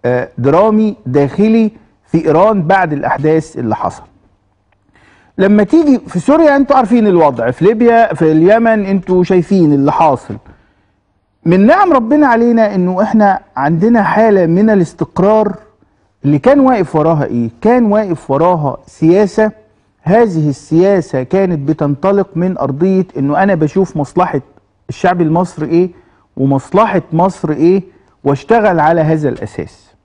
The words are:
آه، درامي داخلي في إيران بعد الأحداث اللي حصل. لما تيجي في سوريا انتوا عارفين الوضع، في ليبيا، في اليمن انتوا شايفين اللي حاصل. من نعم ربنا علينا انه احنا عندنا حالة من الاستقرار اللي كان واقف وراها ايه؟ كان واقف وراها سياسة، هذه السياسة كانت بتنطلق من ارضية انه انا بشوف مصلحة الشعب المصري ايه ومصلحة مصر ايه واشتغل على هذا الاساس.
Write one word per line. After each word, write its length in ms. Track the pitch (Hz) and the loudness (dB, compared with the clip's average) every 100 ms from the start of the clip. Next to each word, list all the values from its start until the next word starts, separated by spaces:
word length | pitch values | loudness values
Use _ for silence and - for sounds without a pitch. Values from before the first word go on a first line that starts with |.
آه، 240 | 123 123 - - | -2 -4 -6 -4
درامي 580 | 131 160 214 214 214 196 - | 0 2 2 2 -2 -4 -4
داخلي 640 | 139 143 - 214 226 220 - _ _ _ | -2 -2 0 0 2 0 -6 _ _ _
في 200 | 165 160 | -4 0
إيران 360 | 151 202 214 | 2 2 0
بعد 300 | 156 190 175 | 0 0 0
الأحداث 640 | 147 139 - 151 160 156 - | -4 -4 -4 0 -2 -2 -10
اللي 180 | 120 110 | -6 -6
حصل. 260 | 87 - - _ _ _ _ _ _ _ _ _ _ _ _ - | -6 -10 -20 _ _ _ _ _ _ _ _ _ _ _ _ -4
لما 240 | 196 208 | 0 2
تيجي 380 | 202 320 302 254 - | 2 2 2 0 -2
في 120 | 180 | -6
سوريا 380 | - 302 320 277 | 0 2 4 2
انتوا 200 | 277 269 | 2 0
عارفين 300 | 220 240 214 | 2 0 2
الوضع، 440 | 175 156 120 117 | 2 2 0 -4
في 140 | 127 | 0
ليبيا، 500 | 170 220 233 233 226 | 0 2 2 2 0
في 180 | 160 160 | 0 0
اليمن 540 | 156 170 220 233 220 196 | 2 2 2 2 0 -2
انتوا 380 | 196 175 185 | -4 0 -2
شايفين 480 | 180 185 165 196 160 | 2 0 0 0 2
اللي 200 | 143 139 | 2 0
حاصل. 420 | 147 160 131 - 104 - - _ _ _ _ _ _ _ _ 165 | 0 0 -2 -6 -16 -16 -20 _ _ _ _ _ _ _ _ 0
من 200 | 180 208 | 2 4
نعم 260 | 349 403 | 4 2
ربنا 340 | 277 226 302 285 | 0 0 0 2
علينا 480 | 233 233 233 214 | 2 2 2 0
انه 280 | 196 180 185 | 0 -2 -2
احنا 380 | 214 220 202 185 _ - | 0 2 2 0 _ -6
عندنا 460 | 143 165 208 233 | -2 0 2 2
حالة 440 | 185 208 226 202 165 | 0 0 2 2 2
من 240 | 170 220 | 2 2
الاستقرار 840 | 208 170 - 151 - 190 220 208 - - _ _ _ _ _ | 2 -2 -4 -8 -2 0 2 0 -6 -18 _ _ _ _ _
اللي 140 | 139 147 | -2 0
كان 220 | 247 285 | 2 2
واقف 360 | 262 240 175 156 | 2 0 -2 0
وراها 280 | 160 160 | 0 0
ايه؟ 260 | 139 120 117 - | -2 -4 -6 -4
كان 240 | 214 247 | 0 2
واقف 460 | 226 208 208 165 - | 2 0 -2 -6 -4
وراها 460 | 139 170 180 143 - - | 0 0 0 -4 -6 -14
سياسة، 680 | - 160 180 208 - 214 - _ _ _ _ | -2 2 2 2 0 -2 -4 _ _ _ _
هذه 460 | - 214 233 165 151 | -2 0 2 0 -2
السياسة 720 | 135 - 160 190 196 - 135 | -4 -2 0 2 0 -2 -6
كانت 460 | 127 196 196 165 139 | -4 -2 -2 -4 -4
بتنطلق 580 | 156 147 139 190 202 196 160 | -4 -2 -2 -2 -2 -2 -4
من 220 | 175 185 | -4 -4
ارضية 480 | 135 135 185 190 185 - | -6 -2 -2 0 -2 -4
انه 240 | 139 147 | -4 0
انا 120 | 196 | 0
بشوف 420 | 180 156 190 190 160 | 0 -2 -2 -4 -4
مصلحة 440 | 143 - 180 143 - _ _ _ - | -6 -2 -2 -4 -8 _ _ _ -16
الشعب 320 | - 180 180 | -4 -2 0
المصري 460 | 165 165 180 - 147 | 0 0 -4 -6 -4
ايه 220 | 165 180 - _ _ _ - | -2 -2 -6 _ _ _ -4
ومصلحة 680 | 135 139 - 196 220 196 - | -2 -2 -2 -2 0 -2 -4
مصر 380 | 160 185 - 156 | -2 -2 -2 -6
ايه 300 | 151 165 190 - _ _ _ | 0 0 0 -4 _ _ _
واشتغل 560 | 139 139 - 226 208 170 | -4 -4 0 0 2 2
على 200 | 151 170 | 0 2
هذا 280 | 156 160 147 | 0 0 -2
الاساس. 640 | 120 107 - 78 - _ _ | -6 -10 -12 -14 -16 _ _